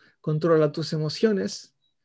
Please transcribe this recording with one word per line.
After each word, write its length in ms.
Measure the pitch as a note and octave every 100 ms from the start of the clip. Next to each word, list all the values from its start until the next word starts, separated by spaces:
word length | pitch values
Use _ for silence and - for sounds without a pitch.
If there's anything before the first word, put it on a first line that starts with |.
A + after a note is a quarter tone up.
| _ _
controla 520 | - D#3 E3+ D#3+ D3+
tus 200 | D3+ D#3
emociones. 800 | D#3 D#3 - A3 G3 G3+ - - _ _ _